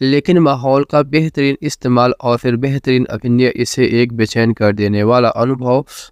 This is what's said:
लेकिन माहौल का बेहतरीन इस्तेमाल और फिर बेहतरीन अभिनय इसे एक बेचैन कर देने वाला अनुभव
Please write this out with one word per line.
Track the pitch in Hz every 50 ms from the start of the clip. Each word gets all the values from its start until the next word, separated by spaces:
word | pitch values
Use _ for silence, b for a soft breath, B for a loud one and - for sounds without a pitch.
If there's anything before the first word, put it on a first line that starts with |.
| 131
लेकिन | 135 139 147 - 190 175 170
माहौल | 160 139 135 123 127 135 135 139 143 -
का | - 147 143
बेहतरीन | 135 151 156 160 156 - 147 139 139 139 - 151
इस्तेमाल | 147 - - - 127 123 123 123 127 127 -
और | - 123 120
फिर | 120 - 127 120
बेहतरीन | 117 131 139 135 139 - 135 127 127 127
अभिनय | - 117 107 - 123 120 123 127 120 -
इसे | - 120 - - 127 123 104 113 117 123
एक | 123 117
बेचैन | 113 110 - - 117 113 117 110
कर | - 107 104 101
देने | 107 104 101 104 104 104
वाला | 110 123 123 123 113
अनुभव | - 113 117 131 135 127 127 123 123 139 147 B B B B B